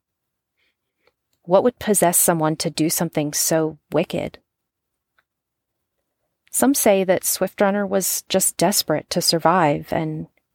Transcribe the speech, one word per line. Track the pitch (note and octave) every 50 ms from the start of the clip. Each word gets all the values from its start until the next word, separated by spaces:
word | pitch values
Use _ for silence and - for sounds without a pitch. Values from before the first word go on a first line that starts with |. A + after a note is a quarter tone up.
| _ _ _ _ _ _ _ _ _ _ _ _ _ _ _ _ _ _ _ _ _ _ _ _ _ _ _ _ _
What | E3+ F3 G3 -
would | B3 - -
possess | - G#3 G#3 - F3 E3+ F3 -
someone | - - F3 E3 D#3 D#3 D#3+
to | - - E3
do | D3+ - D#3 E3
something | - - F3 D#3+ - D#3+ D3 D3+ D3
so | - - - E3+ D#3+ D#3+ D#3+ D3+ - _ - -
wicked? | D3+ F#3+ - - E3 D3 - - - _ _ _ _ _ _ _ _ _ _ _ _ _ _ _ _ _ _ _ _ _ _ _ _ _ _ _ _ _ _ _ _ _ _ _ _ _ _ _ _ _ _
Some | - - B3 B3+ C#4
say | - - A3+ G3 G3 F#3+
that | F3+ F3+ - -
Swift | - - - F#3 F#3+ - -
Runner | G#3 G3 G3 G#3 G3+
was | F#3+ F#3+ G3 F3+ - - - -
just | - - F#3+ - - -
desperate | - E3 F3+ G#3 - - - D#3 D3 - -
to | - F3 -
survive | - - E3 - D#3+ E3+ F#3 E3 D3 D3 D#3+ D#3+ - F3
and | E3+ D#3+ D#3 D#3 D#3 E3 - _ _ _ _ _